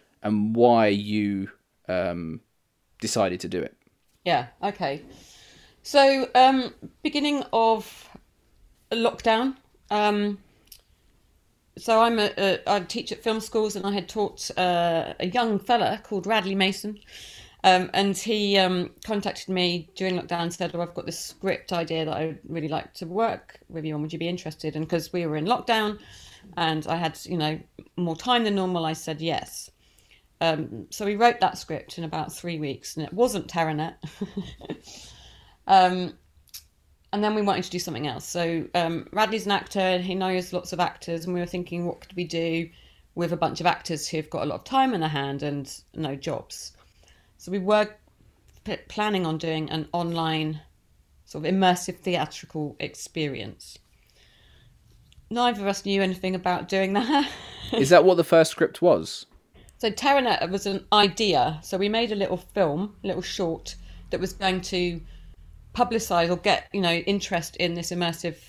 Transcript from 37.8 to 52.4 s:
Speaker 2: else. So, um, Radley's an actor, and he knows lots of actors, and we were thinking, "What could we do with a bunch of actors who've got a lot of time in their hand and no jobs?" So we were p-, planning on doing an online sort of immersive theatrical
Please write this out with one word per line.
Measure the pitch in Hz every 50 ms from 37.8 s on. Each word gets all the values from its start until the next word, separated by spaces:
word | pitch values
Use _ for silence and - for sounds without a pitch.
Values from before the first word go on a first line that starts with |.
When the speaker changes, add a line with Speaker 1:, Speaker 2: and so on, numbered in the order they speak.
| - 175 147 113 147
Speaker 2:
else. | 147 117 - -
So, | - - 175 170 165 170 165 - - -
um, | 175 170 165 170 165 - - -
Radley's | 208 220 214 220 214 185
an | 202 202
actor, | 185 - - - 202
and | 185 185 185 180 180
he | 190 180
knows | 190 185 190 185 185 180 - 180
lots | 175 - - 185
of | 165
actors, | 175 - - - - - 170 165 165
and | 185 180
we | 180
were | 175
thinking, | 175 - 180 180 - 170 175 175
"What | 175 - -
could | - - 190
we | 180 175
do | 151 170 165 165 165 165 170 170 165 - - - - - _ _ _ _
with | 170 175 165 175
a |
bunch | - 165 156 151 -
of | 165
actors | 175 - - - - 165 147 - -
who've | - 156 156 -
got | - - 101
a |
lot | 147 85
of | - -
time | - 262 269 269 262 233
in | 180
their | 160 156
hand | 151 139 139 139 139 139 147
and | 147 143 143 135 - - - - _ _
no | - 160 135 139
jobs?" | 139 - 160 135 - - - - - - - - _ _ _ _ _ _ _ _ _ _ _ _ _
So | - 175
we | 185 202
were | 180 196 214 214 214 208 - - _ _ _ _ _ _ _ _ _ _ _ _ _
p-, | - - - - -
planning | - 214 214 214 208 185 175
on | 160 160 156
doing | 165 165 160 156 156 -
an | - 160 147 - -
online | 175 170 170 170 165 160 160 156 156 156 156 156 151 - - _ _ _ _ _ _ _ _ _ _ _
sort | - - 147 156
of | 156 190
immersive | 190 190 180 180 180 - - 175 -
theatrical | - 190 175 151 147 151 - -